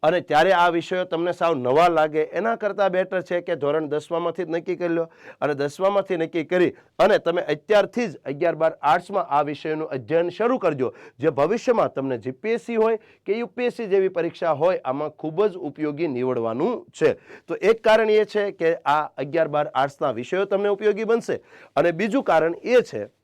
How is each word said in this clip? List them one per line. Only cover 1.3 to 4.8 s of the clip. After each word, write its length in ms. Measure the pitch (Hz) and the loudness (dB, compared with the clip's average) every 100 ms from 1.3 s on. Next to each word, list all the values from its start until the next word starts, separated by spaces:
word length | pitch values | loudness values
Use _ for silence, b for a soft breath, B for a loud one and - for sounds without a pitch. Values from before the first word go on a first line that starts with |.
સાવ 220 | 175 170 | 0 0
નવા 340 | 156 123 135 175 | 0 2 4 6
લાગે 320 | 165 156 151 | 4 2 0
એના 360 | 156 160 214 233 | -2 -2 -2 -2
કરતાં 320 | 208 196 196 | -4 0 0
બેટર 340 | 180 185 185 | 0 -2 -4
છે 180 | - 175 | -2 -4
કે 140 | 175 | -2
ધોરણ 340 | 165 139 151 156 | -2 0 0 -2
દસમામાંથી 560 | 147 147 170 170 165 | -4 -4 -4 -4 -4
જ 40 | 175 | -4
નક્કી 280 | 170 165 | -6 -4
કરી 120 | 180 | -4